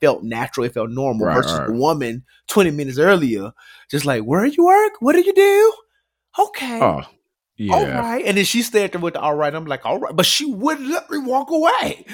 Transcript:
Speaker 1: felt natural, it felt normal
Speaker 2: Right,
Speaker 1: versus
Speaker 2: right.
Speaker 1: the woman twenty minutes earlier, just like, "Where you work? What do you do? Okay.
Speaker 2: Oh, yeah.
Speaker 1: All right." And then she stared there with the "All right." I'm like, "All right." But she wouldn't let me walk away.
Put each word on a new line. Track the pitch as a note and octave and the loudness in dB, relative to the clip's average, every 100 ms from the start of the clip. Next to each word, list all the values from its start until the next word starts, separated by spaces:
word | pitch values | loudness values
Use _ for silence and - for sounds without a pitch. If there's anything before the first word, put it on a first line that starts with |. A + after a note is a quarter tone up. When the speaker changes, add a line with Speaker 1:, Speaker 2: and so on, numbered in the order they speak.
Speaker 1:
felt | D3 A#2 | 0 0
natural, | A2+ A#2 B2+ - A#2+ | -4 -8 -6 -4 -4
it | |
felt | A#2+ A2+ | -4 -6
normal | B2 C3+ A2 F2+ | -4 -4 -2 0
Speaker 2:
Right, | G2+ | 0
Speaker 1:
versus | D#2+ E2 | 0 -2
Speaker 2:
right. | C#2 | -2
Speaker 1:
the | |
woman | A#2 D3 D#3 B2 A#2 - _ - | 0 0 0 -4 -8 -14 _ -2
twenty | G#3+ F3+ | 2 2
minutes | D3 C#3 B2+ | 0 -4 2
earlier, | E3+ F#3+ C#3 G#2 G2+ - - - - | 4 4 2 -2 -6 -14 -20 -20 -6
just | C#3 C#3+ | -4 -2
like, | B2 | -2
"Where | G#2+ E3 B3+ | 0 0 0
you | D4 F4 | 4 6
work? | G4 G#4+ G#4 | 6 4 0
What | A#3+ | 2
do | E4 | 4
you | F4+ | 4
do? | G4 G4 G4+ A4 A4 _ _ _ _ _ - | 4 6 6 4 2 _ _ _ _ _ -2
Okay. | G#4 - C4 A#3 | -2 -4 -8 0
Speaker 2:
Oh, | G#2 C#2+ - _ _ _ _ - | 0 0 -8 _ _ _ _ -8
yeah. | G#2 | 0
Speaker 1:
All | - G#4+ C2 | 0 0 -4
right." | - A#3+ - | -4 -4 -2
And | G3 | 0
then | F#3 | 0
she | A#3 | -2
stared | A#3 G#3+ G3 | 0 0 0
there | F3+ | -4
with | E3+ | -6
the | D#3+ | -4
"All | D3 D3 | -2 0
right." | D3 D#3+ | -2 -4
I'm | D#3 | -8
like, | C3+ A2+ | -6 -4
"All | F#3 | -4
right." | - D#3+ | -2 0
But | F3 | 2
she | - D4 | 0 -4
wouldn't | G3+ C#4 D4+ C4 | -4 -2 -2 -4
let | E4+ - | -6 -6
me | D4+ | -8
walk | B3+ C4 C#4 | -4 -4 -2
away. | D#4+ E4 B4+ - - - | 0 2 2 -2 -6 -12